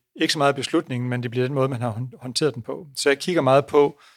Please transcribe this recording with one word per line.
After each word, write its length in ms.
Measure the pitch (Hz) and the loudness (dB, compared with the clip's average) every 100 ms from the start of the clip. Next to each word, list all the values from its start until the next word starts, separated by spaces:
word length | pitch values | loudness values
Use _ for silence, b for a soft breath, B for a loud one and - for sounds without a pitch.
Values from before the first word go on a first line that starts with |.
| _ - | _ -4
ikke 180 | 160 | -2
så 40 | 160 | 2
meget 180 | 143 143 | 2 0
beslutningen, 540 | 123 160 165 127 123 | 0 -2 -2 -4 -4
men 140 | 123 | -4
det 80 | 120 | -4
bliver 140 | 120 127 | -2 -2
den 100 | 143 | 0
måde, 140 | 135 | -2
man 120 | 127 | -2
har 80 | 120 | -4
hon-, 240 | 107 127 117 | -6 -8 -10
håndteret 340 | 127 120 156 123 | -12 -2 -2 -2
den 60 | |
på. 260 | 113 139 160 135 | -8 -10 -12 -2
Så 140 | 143 | 0
jeg 100 | 139 | 0
kigger 220 | - 170 | 0 0
meget 240 | 135 135 - | 4 4 4
på, 340 | 147 143 b b | 4 2 b b